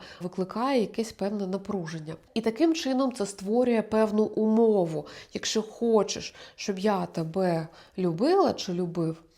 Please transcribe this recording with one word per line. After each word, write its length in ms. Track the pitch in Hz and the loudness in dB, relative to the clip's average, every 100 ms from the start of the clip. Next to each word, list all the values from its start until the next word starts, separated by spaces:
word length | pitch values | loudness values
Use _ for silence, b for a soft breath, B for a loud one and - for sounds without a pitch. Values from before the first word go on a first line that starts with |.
| B B | B B
викликає 600 | 175 185 185 214 254 269 | -8 -4 -4 -2 0 2
якесь 320 | 196 - 226 | 0 -2 -6
певне 340 | - 196 208 190 | -4 -4 -4 -4
напруження. 680 | 190 196 202 160 165 156 151 _ | -4 -4 -6 -6 -10 -10 -14 _
І 60 | 220 | -2
таким 340 | 220 226 330 | -2 2 2
чином 380 | 320 262 262 269 | 2 0 0 0
це 140 | 247 196 | 0 -6
створює 560 | - 190 226 247 226 | -6 -2 2 4 2
певну 420 | 214 220 220 208 | 2 2 2 2
умову. 840 | 214 - 214 220 226 208 170 156 - B B | 0 2 2 6 6 6 2 -2 -8 B B
«Якщо 280 | 196 - 220 | -6 -2 -2
хочеш, 720 | 214 - 233 220 196 - - B B | -4 -2 2 4 4 -2 -10 B B
щоб 240 | B - 190 | B -6 -2
я 280 | 202 196 175 | 0 0 -2
тебе 600 | - 160 170 185 165 160 B B - | -4 -4 0 0 0 -4 B B -2
любила 540 | 180 165 262 381 311 | -2 2 2 4 4
чи 200 | - - | 0 -4
любив, 500 | 175 175 170 160 160 - | -4 -2 -2 -2 -4 -12